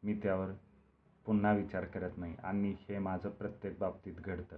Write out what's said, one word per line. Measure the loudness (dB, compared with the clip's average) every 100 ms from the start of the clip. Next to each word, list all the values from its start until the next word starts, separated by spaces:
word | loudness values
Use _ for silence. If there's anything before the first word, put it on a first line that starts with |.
मी | 0
त्यावर | 0 2 2 0 -4 -12 -20 -20 _ _ _ 2
पुन्हा | 6 8
विचार | 6 4 -2
करत | -2 -2 -4 -4
नाही | -6 -6
आणि | -2 2 2 0 -4
हे | -2
माझं | 0 0 -2
प्रत्येक | -4 -6 -4 -6 -2
बाबतीत | -2 -2 -10
घडतं. | -8 -6 -6 -6